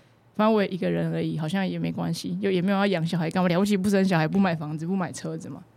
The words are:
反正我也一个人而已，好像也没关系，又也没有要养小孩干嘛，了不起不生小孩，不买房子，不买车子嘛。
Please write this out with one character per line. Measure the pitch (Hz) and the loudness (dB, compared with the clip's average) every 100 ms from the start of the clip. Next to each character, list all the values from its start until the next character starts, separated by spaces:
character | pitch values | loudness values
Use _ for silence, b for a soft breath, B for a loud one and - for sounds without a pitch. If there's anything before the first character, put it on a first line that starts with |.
| b b _ | b b _
反 | - 214 | 0 4
正 | |
我 | 220 | 4
也 | 196 | 2
一 | 175 | -2
个 | 180 | -2
人 | 170 165 | 0 -2
而 | 165 | -2
已， | 165 160 | -2 -4
好 | 156 | -2
像 | 190 185 | -2 -2
也 | 170 | -2
没 | 165 | -4
关 | 165 170 | -4 -4
系， | 165 185 180 | -4 -4 -2
又 | 202 | 0
也 | 180 | 0
没 | 185 | 2
有 | 196 | 2
要 | 202 | 2
养 | 175 165 | 0 0
小 | 175 | 0
孩 | 156 | 0
干 | 185 | 2
嘛， | 180 | 2
了 | 170 | 2
不 | 202 | 2
起 | 202 | 2
不 | 196 | 2
生 | 196 | 2
小 | 190 165 | 4 2
孩， | 156 | 2
不 | 190 | 2
买 | 196 | 2
房 | 160 151 156 | 0 -4 -6
子， | 165 | -4
不 | 190 | -2
买 | 165 | -4
车 | 131 - 120 | -6 -8 -8
子 | 123 | -10
嘛。 | - - | -14 -16